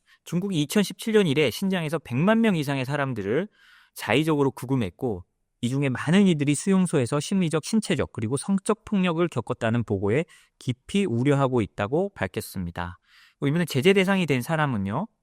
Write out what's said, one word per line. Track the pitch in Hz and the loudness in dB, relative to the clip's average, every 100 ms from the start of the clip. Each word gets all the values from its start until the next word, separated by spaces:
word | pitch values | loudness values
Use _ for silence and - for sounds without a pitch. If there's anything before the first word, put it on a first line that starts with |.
| _ _ | _ _
중국이 | - 175 202 170 | -8 -4 -2 -2
이천십칠 | 147 214 196 - - | 0 0 -2 -4 0
년 | 214 185 | 2 4
이래 | 135 143 | 2 2
신장에서 | - 190 190 156 156 | 0 -2 -2 -2 -6
백만 | - 120 180 226 | -4 0 2 4
명 | 226 | 4
이상의 | 175 139 139 | 2 0 -2
사람들을 | 127 143 135 113 98 135 208 _ _ - _ | -2 -2 -2 -2 0 0 -2 _ _ -20 _
자의적으로 | - - - 160 151 135 | -10 0 2 2 2 0
구금했고 | - 123 135 98 - 127 92 - _ _ _ | 0 -2 -2 -2 -4 -6 -6 -10 _ _ _
이 | 117 | -4
중에 | 135 143 | -2 -2
많은 | 120 - 185 196 | -2 2 4 4
이들이 | 156 147 | 4 2
수용소에서 | 143 - 190 180 156 120 143 | 0 2 2 2 2 0 -2
심리적, | - 196 170 156 | -2 0 0 -2
신체적 | - 220 - 147 95 | 0 -2 0 -2 -2
그리고 | - 107 135 | -4 -4 -4
성적 | - 196 - 214 | -2 -2 0 -4
폭력을 | - 202 185 165 175 | -2 -2 0 0 -2
겪었다는 | 131 - 123 113 120 | -2 -6 -4 0 0
보고에 | 113 101 101 127 170 - _ _ | -2 -2 0 0 -2 -10 _ _
깊이 | - 117 - 202 | -8 -8 -4 -2
우려하고 | 196 117 139 139 135 127 | 0 0 2 2 2 2
있다고 | 101 - 104 151 196 | 0 -4 -4 -2 -4
밝혔습니다. | - 95 - - - 87 87 87 87 _ _ _ _ | -4 -6 -6 -8 -8 -8 -6 -8 -10 _ _ _ _
뭐 | 143 | -2
이번에 | 165 | 0
제재 | 175 135 170 | -2 2 4
대상이 | 196 185 196 160 | 4 2 2 0
된 | 131 | 0
사람은요. | 117 160 147 113 95 120 214 _ | 0 -2 0 -2 -2 -4 -6 _